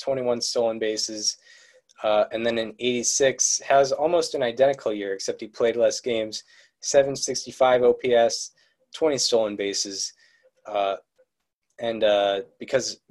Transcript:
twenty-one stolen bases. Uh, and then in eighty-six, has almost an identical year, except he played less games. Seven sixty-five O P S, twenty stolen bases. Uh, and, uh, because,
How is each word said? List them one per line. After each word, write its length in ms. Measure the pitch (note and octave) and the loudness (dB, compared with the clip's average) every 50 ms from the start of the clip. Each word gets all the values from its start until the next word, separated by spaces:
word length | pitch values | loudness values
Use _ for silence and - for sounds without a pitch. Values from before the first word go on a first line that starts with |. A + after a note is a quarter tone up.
twenty-one 400 | - C#3 C3+ C3+ B2+ B2 A#2+ A#2 | -6 -4 -4 -2 0 -2 -2 -2
stolen 380 | A2+ - - B2+ A#2 A2+ A2+ A2+ | -2 -4 -2 -2 0 -2 -2 -2
bases. 580 | A2 A2 A2 G#2+ - - A2 G#2+ G#2+ - - - _ - - - - _ _ _ _ _ _ - - | -2 -2 -2 -2 -4 -6 -6 -6 -4 -6 -6 -6 _ -20 -20 -20 -20 _ _ _ _ _ _ -4 0
Uh, 220 | A2 G#2+ G#2+ G2+ - | 2 2 2 2 0
and 140 | - A2+ A#2 | -2 -2 -2
then 120 | A#2 A#2 A2+ | -2 -2 -2
in 160 | A2+ G#2+ G#2+ - | -4 -6 -8 -4
eighty-six, 800 | A#2+ B2 B2 A#2+ A#2 - - - C#3 C3+ B2+ C3 - - - - | -2 -2 -2 0 -2 -2 0 2 2 2 2 2 0 0 0 -2
has 300 | - - C3+ C#3 C#3 C3 | 0 2 4 4 4 4
almost 440 | C3+ C3+ D3 D#3+ F3 E3+ D#3+ - - | 2 0 0 2 2 0 0 0 -2
an 80 | C#3+ C3 | -2 -2
identical 500 | A#2+ A2+ A#2 C3 C#3 C#3 C#3+ - A#2 G#2+ | -2 2 2 2 2 2 0 -2 -4 -4
year, 220 | G#2 G2+ G2 G2 | -4 -4 -4 -6
except 260 | G2 - - A#2 - | -4 -6 -8 -8 -8
he 60 | A#2 G#2+ | -12 -14
played 280 | - - B2 A#2 A2+ | -4 0 0 0 2
less 220 | A#2 A#2 A2 G#2+ - | 2 2 2 2 0
games. 440 | - B2+ A#2+ A2+ A2 A2 G#2+ - - _ _ - _ _ _ _ | -4 -4 -2 -2 -2 -4 -8 -12 -14 _ _ -20 _ _ _ _
Seven 360 | - - - C#3+ C3+ C#3 C#3 | -6 2 4 4 4 4 0
sixty-five 640 | B2+ - - B2+ - - B2 A#2 - C3 B2+ B2+ B2 B2 | -4 -6 -6 -6 -8 -8 -10 -2 2 4 4 6 6 6
O 100 | A#2+ A#2+ | 4 4
P 200 | - - B2+ A#2+ | 4 2 2 4
S, 360 | A#2 A#2 A2+ A2+ - - - - _ _ _ _ _ _ _ - | 4 4 4 2 -2 -8 -12 -16 _ _ _ _ _ _ _ -6
twenty 240 | - D#3+ D#3+ C#3+ B2 | -2 -2 0 0 0
stolen 380 | - - - A2+ A2 G#2 G#2 | 0 0 2 2 0 0 -2
bases. 560 | G#2 G2+ G2+ G2 - - G#2 G2 F#2+ - - - _ _ _ _ _ _ _ _ _ _ | -4 -4 -4 -4 -4 -6 -6 -6 -8 -8 -10 -10 _ _ _ _ _ _ _ _ _ _
Uh, 300 | A2 G#2+ G#2 G2+ G2 G2 - - _ _ _ _ _ _ _ _ _ _ _ _ _ _ - | -6 -4 -2 -2 -2 -2 -4 -8 _ _ _ _ _ _ _ _ _ _ _ _ _ _ -8
and, 240 | A#2+ A#2 A2+ A2 G#2+ | -6 -6 -2 0 2
uh, 380 | G#2+ G#2 G2+ G2+ G2+ G2 G2 G2 - _ _ | 2 4 4 2 2 0 -2 -4 -8 _ _
because, 400 | - - - C3 A#2+ - - - _ _ | -8 -4 -2 -2 -2 -4 -8 -12 _ _